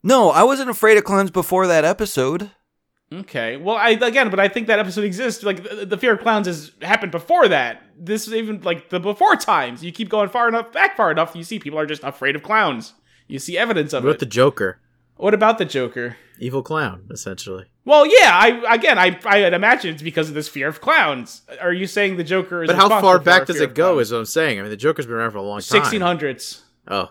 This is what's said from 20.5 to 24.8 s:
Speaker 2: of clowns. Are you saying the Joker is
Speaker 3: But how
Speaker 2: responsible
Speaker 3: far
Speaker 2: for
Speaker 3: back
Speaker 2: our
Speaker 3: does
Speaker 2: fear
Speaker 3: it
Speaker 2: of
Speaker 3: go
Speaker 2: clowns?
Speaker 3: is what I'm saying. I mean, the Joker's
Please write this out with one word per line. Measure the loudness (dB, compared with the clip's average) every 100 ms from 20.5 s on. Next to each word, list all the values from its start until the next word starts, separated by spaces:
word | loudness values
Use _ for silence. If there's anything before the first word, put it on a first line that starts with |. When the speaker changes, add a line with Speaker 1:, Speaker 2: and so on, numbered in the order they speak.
| -6 -8
Speaker 2:
of | -6
clowns. | 0 0 0 -4 -12 -20 _ -6
Are | -4
you | -4 -4
saying | -2 -2 -4
the | -4
Joker | -4 -4 -6
is | -2
Speaker 3:
But | 4
how |
Speaker 2:
responsible | 4 6 6
Speaker 3:
far | 6
Speaker 2:
for |
Speaker 3:
back | 6 4
Speaker 2:
our | 2
Speaker 3:
does | -2
Speaker 2:
fear |
Speaker 3:
it | -2
Speaker 2:
of | 2
Speaker 3:
go | 2
Speaker 2:
clowns? | 2 0
Speaker 3:
is |
what | -4
I'm | -4
saying. | -2 -2 -4
I |
mean, | -8
the |
Joker's | -4